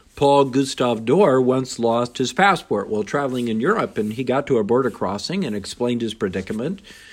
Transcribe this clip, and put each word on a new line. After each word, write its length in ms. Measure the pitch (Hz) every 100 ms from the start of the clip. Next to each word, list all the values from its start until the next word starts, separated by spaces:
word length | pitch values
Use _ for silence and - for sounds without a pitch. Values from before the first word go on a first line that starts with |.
| _ -
Paul 300 | 143 143 139
Gustav 580 | 123 139 - 123 113
Dorr 360 | 113 160 196 131
once 380 | 123 131 127 -
lost 400 | 117 113 120 -
his 140 | 127
passport 560 | - 196 180 - 107 101
while 160 | 107
traveling 440 | 104 147 139 127 120
in 120 | 110
Europe, 360 | 135 220 123 -
and 160 | 107
he 120 | 110
got 220 | 123 127 143
to 100 | 127
a 60 |
border 260 | 104 120 127
crossing 540 | - 98 101 - 180
and 100 | 160
explained 480 | 104 95 - 120 120
his 120 | 117
predicament. 680 | 101 101 95 92 110 131 196 - - -